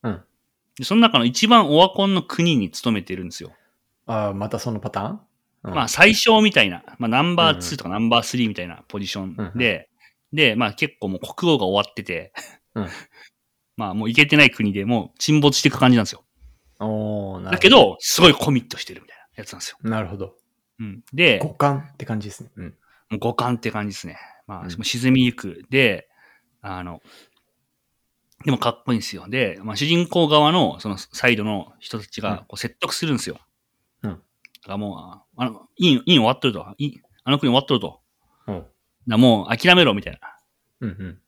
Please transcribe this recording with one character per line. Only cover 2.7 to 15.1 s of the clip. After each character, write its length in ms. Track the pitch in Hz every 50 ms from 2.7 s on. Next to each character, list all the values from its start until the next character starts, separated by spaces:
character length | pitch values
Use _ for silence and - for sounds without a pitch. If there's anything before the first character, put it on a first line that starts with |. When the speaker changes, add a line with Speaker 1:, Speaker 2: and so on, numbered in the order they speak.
Speaker 2:
勤 240 | - - - 120 113
め 60 | 101
て 120 | 90 - 95
る 100 | 92 90
ん 40 | 87
で 20 |
す 120 | - - 85
よ。 80 | - _ _ _ _ _ _ _ _ _ _ _
Speaker 1:
あ 260 | - 113 110 104 101
ー、 20 | 98
ま 140 | 98 101 107
た 80 | - 110
そ 140 | - 127
の 80 | 113 104
パ 100 | - -
タ 120 | - 101
ー 120 | 98 - 208
ン？ 80 | 214 _ _ _ _ _ _ _ _ _
う 60 | -
ん。 20 | 92
Speaker 2:
ま 80 | 156 123
あ、 40 | 117
宰 280 | - - 175 208 220
相 260 | 196 - 233 226 220
み 100 | 214 214
た 120 | 185 151 110
い 60 | 98
な、 140 | 87 85 - - - _
ま 80 | 123
あ、 20 | 113
ナ 120 | 113 131
ン 140 | 151 175 175
バ 180 | 170 170 165 151
ー 40 | -
ツ 100 | 87 87
ー 20 |
Speaker 1:
う 20 |
ん 20 | 151
う 20 |
ん。 20 | 131
Speaker 2:
と 60 | -
か 60 | 85
ナ 80 | 92 104
ン 120 | 113 113
バ 120 | 120 117
ー 20 | 110
ス 140 | - - 127
リ 80 | 120
ー 20 | 110
み 80 | 104
た 80 | 90 90
い 40 | 87
な 160 | 82 - - _
ポ 120 | - 104
ジ 80 | 101 95
シ 100 | - 104
ョ 80 | 95
ン 100 | 95 82
で、 60 | - 107
Speaker 1:
う 0 |
ん 20 |
う 40 | 90
ん。 60 | 95 117 123 117 95 78 - _ _ _ _ _ _ _ _ _ - 147
Speaker 2:
で、 180 | 156 123 107
ま 120 | 113 120 104
あ、 60 | 101
結 220 | - - 147 _ _
構 100 | - 98
も 80 | 95 90
う 20 |
国 320 | - - - - - 170
王 60 | 156 131
が 80 | 104
終 200 | 92 98 101 104
わ 60 | -
っ 20 | _
て 100 | - 98
て、 280 | - 90 82 82 - _ - - - - _ _ _ _
Speaker 1:
う 80 | 113
ん。 60 | 101 85 - - - _ _ _ - - _
Speaker 2:
<laughs> 420 | _ _ _ _ _ _ _ _
ま 140 | - 113 98
あ、 40 | 92
も 120 | 104 110
う 40 | 110
い 60 | 117
け 100 | 135 147
て 100 | 143 151
な 80 | 147 147
い 60 | 127
国 220 | - - 113 104 98
で 120 | 104 98
も 260 | 104 120 113 90 -